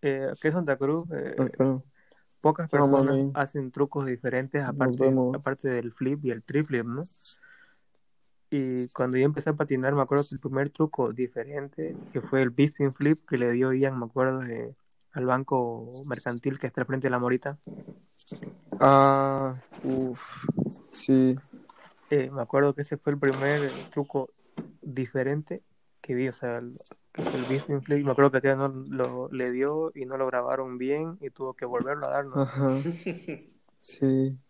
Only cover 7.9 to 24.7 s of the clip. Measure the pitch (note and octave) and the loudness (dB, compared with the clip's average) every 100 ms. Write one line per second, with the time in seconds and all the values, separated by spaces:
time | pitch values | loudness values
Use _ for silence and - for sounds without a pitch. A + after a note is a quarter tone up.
7.9 | _ _ _ _ _ _ C#3+ C3 B2+ B2 | _ _ _ _ _ _ -4 -2 -2 -4
8.9 | - B2+ B2+ C#3 D3+ D#3+ D3+ D3+ C3+ C3 | -2 0 2 2 2 -2 -2 0 0 2
9.9 | C#3+ C3 C#3+ C#3+ C3+ - C3+ C#3+ - D#3 | 2 2 2 0 -6 -4 -2 -2 0 -2
10.9 | - A#2+ A#2 B2 - A#2 D3 C#3+ - D#3 | 0 -2 -2 -6 -6 -8 -8 -10 -8 -8
11.9 | - - C3+ - C3+ C3 B2 D3 - C#3 | -10 -8 -8 0 2 2 4 2 4 -2
12.9 | C3 C#3+ D#3+ - B2+ A#2+ A#2+ C3 C3 C#3 | 2 2 2 0 0 2 2 2 2 0
13.9 | C3 A#2 C3 C3 C3 B2 A#2 A#2+ - _ | 0 -6 0 0 0 -6 -8 -10 -12 _
14.9 | _ _ C#3+ B2+ B2+ C3+ C3 A#2+ A#2 A#2 | _ _ -4 0 0 0 0 0 -4 -12
15.9 | B2+ C#3+ A#2+ C3 A#2+ C#3 C3+ B2+ - B2 | -14 -10 -6 -6 -4 -4 -4 -6 -4 -4
16.9 | C3+ C3+ B2 B2 B2+ C#3 D3+ - - - | -2 0 0 0 0 -2 -10 -14 -16 -16
17.9 | - _ _ - - - - - - C3+ | -20 _ _ -18 -14 -14 -18 -14 4 8
18.9 | C#3 C#3 C#3 C3+ C3+ C3+ C3 - - C3+ | 10 8 6 2 0 -2 -6 -12 -10 -4
19.9 | C3 C3 A#2+ - - - - - - - | -2 -2 -6 -12 -8 2 2 2 -4 -12
20.9 | - - C3+ C3 C3 - - - - - | -6 4 6 6 2 -6 -20 -20 -20 -20
21.9 | _ _ D3 C3 C#3 A#2+ C#3 C#3+ C#3 D3 | _ _ 0 0 -4 0 4 4 2 -4
22.9 | D3 - C#3+ C#3 C3+ C#3 D3 C#3+ C3 - | -4 -2 2 2 2 2 2 0 -4 -8
23.9 | - C#3 C#3 C3 _ - - - | -6 -2 -4 -4 _ -16 -14 -14